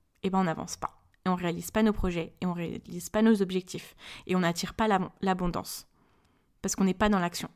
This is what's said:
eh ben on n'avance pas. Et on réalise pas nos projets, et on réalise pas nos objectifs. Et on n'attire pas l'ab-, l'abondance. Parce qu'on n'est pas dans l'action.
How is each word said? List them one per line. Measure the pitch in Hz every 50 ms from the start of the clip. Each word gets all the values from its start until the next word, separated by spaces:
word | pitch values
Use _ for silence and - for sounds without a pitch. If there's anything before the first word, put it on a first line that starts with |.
| _ _ _ _ -
eh | 190
ben | 190 190
on | 185
n'avance | 165 - - - - -
pas. | - - - - _ _ _ _ _ -
Et | 185
on | 180
réalise | 175 175 170 175 170 - -
pas | - 220 220
nos | 214 208
projets, | - 196 180 170 170 165 - - _
et | 185
on | 180 175
réalise | 175 170 - - - - - 175 180 - -
pas | - 214
nos | 226 226 220 196
objectifs. | 196 180 185 185 185 - - 165 - - - _ - - - - -
Et | - 185
on | 185
n'attire | 175 170 170 - 196 - -
pas | - 220 220
l'ab-, | 196 185 180 - - _
l'abondance. | 190 190 185 185 180 175 - - - - - - - _ _ _ _ _ _ _ _ _ _ _ _ _ _ _
Parce | - 190 -
qu'on | - 196
n'est | 190 180
pas | - 214
dans | 208 208 185
l'action. | 175 175 - - - - -